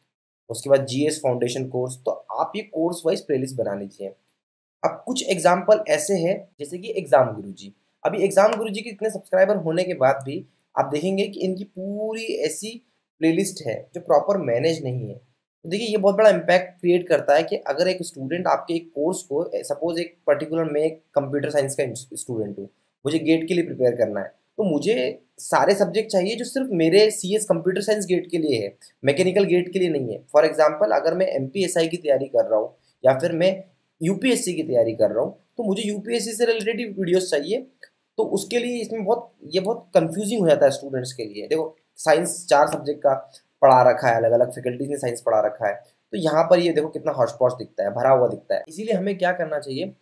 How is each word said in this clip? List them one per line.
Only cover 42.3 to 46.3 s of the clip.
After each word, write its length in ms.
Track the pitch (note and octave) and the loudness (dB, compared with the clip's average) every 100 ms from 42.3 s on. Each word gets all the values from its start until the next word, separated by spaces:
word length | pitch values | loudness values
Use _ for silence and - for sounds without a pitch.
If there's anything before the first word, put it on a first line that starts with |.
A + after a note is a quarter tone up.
| - - | -4 2
चार 220 | C#3+ D3+ | 4 4
सब्जेक्ट 320 | D3+ C#3 C#3+ | 2 -4 0
का 320 | C#3+ C3 - - _ - | 0 0 -4 -20 _ 2
पढ़ा 200 | C#3 B2+ | 6 8
रखा 260 | B2+ A#2 C3 | 8 6 4
है, 80 | A#2 | 2
अलग-अलग 340 | A2+ A#2 B2 | 4 4 2
फैकल्टीज 400 | - B2 B2 C#3 | -2 -6 -6 -6
ने 60 | C#3+ | -4
साइंस 240 | B2+ A#2 | -4 -4
पढ़ा 200 | - G#2+ | 0 2
रखा 280 | G#2+ - G#2+ | 0 0 -4
है, 60 | G2+ - _ _ | -4 -10 _ _
तो 60 | G#3 | -4
यहाँ 260 | D#3 | 0